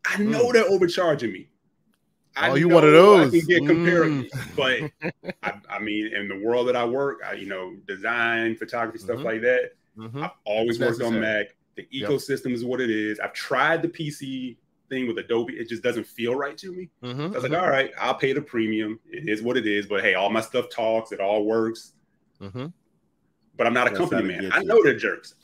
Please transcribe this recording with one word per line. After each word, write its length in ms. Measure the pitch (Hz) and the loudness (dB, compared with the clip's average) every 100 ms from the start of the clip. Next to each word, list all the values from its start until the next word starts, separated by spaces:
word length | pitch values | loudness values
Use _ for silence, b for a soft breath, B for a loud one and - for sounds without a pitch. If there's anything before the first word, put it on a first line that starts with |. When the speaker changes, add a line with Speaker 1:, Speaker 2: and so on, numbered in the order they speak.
| - | -4
Speaker 1:
I 120 | 196 | -2
know 260 | 208 226 240 | 0 2 4
Speaker 2:
Mm. 60 | |
Speaker 1:
they're 120 | 233 190 | 4 4
overcharging 600 | 190 175 190 170 147 117 | 4 2 2 0 0 -2
me. 180 | 92 - _ _ _ _ _ _ _ _ 135 | -6 -16 _ _ _ _ _ _ _ _ -2
I 140 | 165 | 2
Speaker 2:
Oh, 60 | 139 | 4
you 120 | 170 | 8
Speaker 1:
know 80 | 170 | 8
Speaker 2:
one 80 | |
of 80 | 151 | 10
those. 420 | 156 196 196 143 | 10 12 10 8
Speaker 1:
I 60 | 165 | 4
can 80 | 160 | 4
get 180 | 175 147 | 2 4
comparable, 580 | 160 170 175 156 143 | 4 4 4 2 0
Speaker 2:
Mm. 680 | 120 131 - - 131 120 151 _ | -4 -10 -10 -2 0 0 -4 _
Speaker 1:
but 120 | 160 - 180 | -12 -10 -16
Speaker 2:
<laughs> 120 | - | -8
Speaker 1:
I, 160 | 107 104 - | -10 -10 -12
I 100 | 101 | -8
mean, 280 | 107 107 110 | -4 -4 -4
in 200 | 104 101 | -6 -8
the 120 | 98 | -6
world 280 | 107 123 123 | -2 0 0
that 80 | 123 | 0
I 80 | |
work, 360 | 117 131 139 - 98 | 0 -2 -4 -6 -12
I, 80 | |
you 140 | 101 98 | -12 -10
know, 280 | 95 92 98 98 | -10 -10 -14 -14
design, 680 | 98 98 120 117 113 113 110 | -8 -6 -2 -2 -2 -4 -6
photography, 400 | - 120 113 110 | -8 -6 -6 -8
stuff 180 | 92 120 | -8 -6
Speaker 2:
Mm-hmm. 80 | 120 | -6
Speaker 1:
like 160 | 110 | -2
that. 280 | 120 127 123 _ _ 107 | 0 0 -2 _ _ -18
Speaker 2:
Mm-hmm. 260 | 113 131 | -14 -10
Speaker 1:
I've 80 | 170 - | -12 -12
always 320 | 107 107 117 117 | -4 -2 0 0
Speaker 2:
It's 60 | 131 | -2
Speaker 1:
worked 160 | 117 | -2
on 200 | 117 110 | -2 -2
Speaker 2:
necessary. 220 | 110 107 | -2 -4
Speaker 1:
Mac. 120 | 104 _ _ - | -6 _ _ -20
The 120 | - | -14
Speaker 2:
Yep. 200 | 135 104 | -8 -4
Speaker 1:
ecosystem 420 | 139 135 131 135 | -4 -2 -6 -4
is 140 | 120 123 | -6 -4
what 160 | 123 | -4
it 80 | 123 | -2
is. 280 | 107 107 107 | -2 -4 -6
I've 120 | 101 | -8
tried 480 | - - 127 151 165 | -10 -4 0 2 0
the 60 | 165 | -2
P 220 | - 151 | -6 -10
C 460 | 143 135 131 127 113 _ _ _ | -8 -10 -10 -10 -14 _ _ _
thing 180 | 131 127 | -6 -4
with 100 | 113 | -6
Adobe. 340 | 92 117 113 | -2 -2 -2
It 160 | - 117 | -8 -10
just 140 | 113 | -4
doesn't 220 | 123 117 110 | -2 -4 -8
feel 280 | - 117 131 | -6 -4 -4
right 220 | 139 - | -6 -10
to 140 | 190 | -14
me. 160 | 180 180 _ | -14 -16 _
Speaker 2:
Mm-hmm, 160 | 123 127 | -10 -8
Speaker 1:
So 60 | 160 | -6
I 20 | |
was 140 | 214 | -4
like, 80 | - | -2
Speaker 2:
mm-hmm. 100 | 160 | -2
Speaker 1:
"All 80 | 180 | 0
right, 220 | 139 131 - | 0 -2 -4
I'll 160 | 113 131 | -4 0
pay 180 | 135 | 0
the 80 | 135 | -2
premium. 580 | 147 120 110 107 107 110 _ | -4 -4 -2 -2 -4 -8 _
It 200 | 113 147 | -10 -4
is 120 | 107 | -4
what 140 | 117 127 | 0 -2
it 120 | 107 | 0
is." 180 | 104 101 | -2 -2
But 160 | 101 | -2
hey, 140 | 98 92 | 0 0
all 140 | 101 | 0
my 120 | 110 | -2
stuff 280 | 110 127 120 | -2 -4 -4
talks. 420 | - 113 113 110 | -4 0 -2 -4
It 80 | 98 | -6
all 260 | 98 107 107 | 0 0 0
works. 480 | 113 113 113 - _ _ _ _ _ | 0 -2 -6 -16 _ _ _ _ _
Speaker 2:
Mm-hmm. 260 | 98 123 147 - _ _ _ _ _ _ _ - | -14 -12 -12 -14 _ _ _ _ _ _ _ -2
Speaker 1:
But 120 | 117 | 0
I'm 60 | |
not 140 | 120 120 | 2 0
a 20 | |
Speaker 3:
That's 80 | 139 | 0
Speaker 1:
company 220 | 175 - | -2 -2
Speaker 3:
how 60 | - | -2
they 60 | |
Speaker 1:
man. 80 | 92 101 | -6 -2
Speaker 3:
get 40 | 170 | -2
Speaker 1:
I 40 | |
Speaker 3:
you. 60 | 196 | 4
Speaker 1:
know 160 | 226 | 6
they're 140 | 160 117 | 6 2
jerks. 380 | 104 90 - _ | -4 -6 -12 _